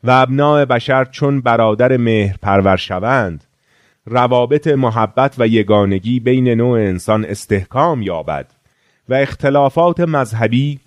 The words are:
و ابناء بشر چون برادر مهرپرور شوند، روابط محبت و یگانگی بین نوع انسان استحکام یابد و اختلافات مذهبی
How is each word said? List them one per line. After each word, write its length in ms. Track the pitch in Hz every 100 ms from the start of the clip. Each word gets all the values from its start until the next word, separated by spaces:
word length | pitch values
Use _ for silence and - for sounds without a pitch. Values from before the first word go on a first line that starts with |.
و 60 | 117
ابناء 540 | 127 131 135 147 147
بشر 400 | 139 120 - 135
چون 360 | 131 - 143 139
برادر 560 | 123 117 113 107 123 131
مهرپرور 800 | 117 110 101 95 104 98 95 92
شوند، 680 | - 90 107 135 101 78 _ _ _ _ _ _ -
روابط 600 | 120 123 123 120 147 160
محبت 680 | 139 131 113 110 - 139 127
و 80 | 113
یگانگی 720 | 113 101 104 101 98 101 123
بین 280 | 117 131 127
نوع 300 | 117 120 120
انسان 460 | 104 90 - 110
استحکام 800 | 107 101 - 101 92 123 160 147
یابد 440 | 98 82 76 73 65 _ _ _ _ _ -
و 60 |
اختلافات 880 | 127 139 - 143 139 139 165 170 170
مذهبی 800 | 170 156 123 110 113 120 143 143